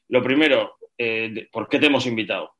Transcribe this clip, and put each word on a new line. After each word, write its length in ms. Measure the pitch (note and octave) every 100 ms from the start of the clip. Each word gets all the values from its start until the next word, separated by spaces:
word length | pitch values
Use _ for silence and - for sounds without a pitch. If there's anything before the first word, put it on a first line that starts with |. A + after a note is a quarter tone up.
| -
lo 140 | B2
primero, 540 | A#2+ C3+ D#3 A#2+ G#2 - - -
eh, 340 | A#2 A2 A2+
de, 160 | A2 -
¿por 160 | A2+ A2
qué 120 | C#3
te 80 | D3
hemos 180 | C3+ B2+
invitado? 460 | A2+ G#2 G2 D#2